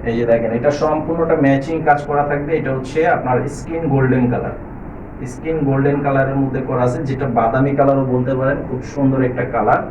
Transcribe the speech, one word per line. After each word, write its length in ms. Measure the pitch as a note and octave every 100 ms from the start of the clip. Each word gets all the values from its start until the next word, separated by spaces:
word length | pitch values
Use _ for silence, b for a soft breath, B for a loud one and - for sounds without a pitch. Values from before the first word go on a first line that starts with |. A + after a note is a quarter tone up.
| A#2
এই 60 | A#2
যে 80 | A#2
দেখেন 200 | A2+ A2+ A#2+
এটা 120 | C#3+ C#3
সম্পূর্ণটা 520 | D#3 D#3 D#3+ E3 E3 D#3+
ম্যাচিং 300 | C#3 C#3 E3 D#3+ D3+
কাজ 120 | C#3+ -
করা 140 | C#3+ C#3+
থাকবে। 200 | C#3+ D3 D#3
এটা 120 | C3 C3
হচ্ছে 220 | - D#3 E3+
আপনার 220 | C#3 B2+ B2 -
স্কিন 280 | - - E3 D#3
গোল্ডেন 320 | C3+ B2+ B2+ B2
কালার, 240 | B2 - - - - - - - - B2+
স্কিন 260 | - D#3+ D#3+ C#3
গোল্ডেন 300 | C3+ C#3 C#3
কালারের 320 | C#3 C3+ C3 C3+
মধ্যে 180 | C3 B2+ B2
করা 140 | B2 B2
আছে, 120 | B2 C3
যেটা 180 | - C3+ A#2
বাদামি 340 | A2+ C3 C#3 C#3
কালারও 260 | C#3 C#3 B2+
বলতে 200 | B2+ B2+ C3
পারেন। 180 | C3 C#3+ -
খুব 120 | B2+ -
সুন্দর 260 | C#3+ C3+ B2+ B2
একটা 140 | B2 -
কালার। 280 | A2+ G#2+ - -